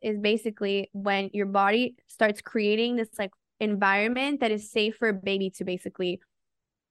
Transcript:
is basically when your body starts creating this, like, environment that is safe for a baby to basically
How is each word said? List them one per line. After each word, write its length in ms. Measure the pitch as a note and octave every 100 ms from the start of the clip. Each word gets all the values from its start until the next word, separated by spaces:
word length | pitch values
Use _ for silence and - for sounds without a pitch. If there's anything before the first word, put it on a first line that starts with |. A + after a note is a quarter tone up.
is 160 | A3 G#3
basically 720 | G#3 A3 A3+ G#3+ G3+ G3 F#3+
when 360 | G3+ G3 G3 G3
your 140 | G3+ G3
body 480 | G3 G3 A3+ B3 - _
starts 340 | - G#3+ G#3
creating 540 | - A3+ G#3 A3 A#3+ A#3+
this, 140 | A3 -
like, 120 | G3 _ _ -
environment 800 | G#3+ G3+ G3 G3+ A3 B3 C#4 C#4
that 120 | A3+
is 200 | G#3+ G#3+
safe 240 | A3 G#3+ G#3+
for 140 | A3+
a 40 |
baby 360 | F#3+ G3 G3 F#3+
to 140 | - F#3
basically 560 | F3+ - - F3+ F#3 _ _ _ _ _ _ _